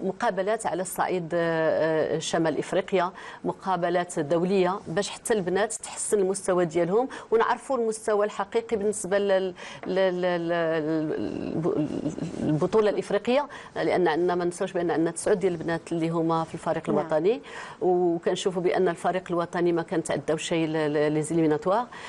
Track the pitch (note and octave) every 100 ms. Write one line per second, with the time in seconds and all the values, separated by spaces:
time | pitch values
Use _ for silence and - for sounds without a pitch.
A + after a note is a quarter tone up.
0 | F#3+ F#3 A#3+ F#3+ F#3+ A3+ - E3 F#3 -
1 | D#3 F3+ D#3+ E3+ E3 E3 D#3+ G2 D#3+ D#3
2 | C#3 D#3+ - F3 E3 C#3+ - E3+ - F#3+
3 | F3 - - - F3 - G3 F3+ E3+ F3
4 | F3 - D3 E3+ F3+ G3 F3+ G3+ - E3
5 | G3 - - A3 F3 F#3 A3+ - - -
6 | - G#3 F#3+ G3 - F3+ F3 F3 E3+ G#3
7 | C4 - - A3+ - A#3+ - C4 A3+ A3
8 | - G#3 G#3+ - G3 A#3 A3+ A3 G#3 G3+
9 | F3+ G3+ G3+ F#3+ F#3+ F3+ - - - F#3
10 | F#3+ F3+ F3+ F3 E3+ E3+ E3 D#3+ D3+ D#3+
11 | D#3 - G#2 - - - D#3+ - - -
12 | - - E3 - - D3+ F3+ A3 G#3 F#3+
13 | - G3+ A#3 C4 C#4+ - - - D#3+ F3+
14 | F3 D3+ F3+ F3 F3 F3 F#3+ F#3 F3 D#3
15 | E3 E3 - G3+ F#3+ E3+ D#3+ E3 - E3+
16 | E3 E3+ E3 E3 D#3+ E3+ - D#3+ - D3+
17 | D#3 D#3 F3+ C4 - - - - F3+ F3+
18 | F3+ E3+ G#3 F3+ G#3 F#3 F3 F#3 F3+ E3+
19 | F#3+ F3+ F3+ F3 E3+ F3+ F3 E3+ D#3+ E3
20 | - D3+ C#3 D#3+ - E3+ D#3+ D#3 D3+ D3+
21 | D3+ D#3 D3 E3 D#3 D3+ F#3 G#3 A#3+ -